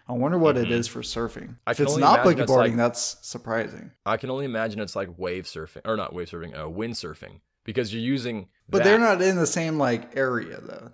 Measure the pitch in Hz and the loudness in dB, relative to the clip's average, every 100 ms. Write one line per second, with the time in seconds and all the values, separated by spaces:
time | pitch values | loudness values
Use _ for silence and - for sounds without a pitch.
0 | - 123 135 175 156 127 117 120 120 123 | -8 -2 0 4 4 4 2 0 -2 -6
1 | - 113 113 - - - - 117 143 147 | -8 -6 -6 -8 -14 -8 -4 0 2 4
2 | 143 226 185 151 123 131 117 117 120 - | 6 8 6 4 6 6 6 4 2 0
3 | - - - - - 113 107 - - - | -6 -8 -12 -12 -4 -4 -4 -8 -18 -10
4 | - 110 127 131 139 113 113 104 101 101 | -4 -2 -2 -6 -4 -4 -4 -4 -6 -6
5 | 95 87 90 90 - 85 80 - - 110 | -8 -6 -6 -6 -8 -10 -12 -10 -4 -4
6 | 92 90 85 85 85 73 78 87 113 113 | -4 -8 -10 -10 -12 -10 -8 -6 -6 -6
7 | 80 76 - - _ _ - 110 117 113 | -10 -12 -16 -20 _ _ -6 -4 -4 -4
8 | 117 135 120 110 92 _ - 196 196 220 | -2 -2 -4 -8 -10 _ -2 2 6 6
9 | 226 185 185 185 160 175 165 156 131 117 | 6 4 2 2 2 0 -2 0 2 0
10 | - 135 131 120 82 - - - 120 | -2 -2 0 0 -4 -10 -14 -16 -14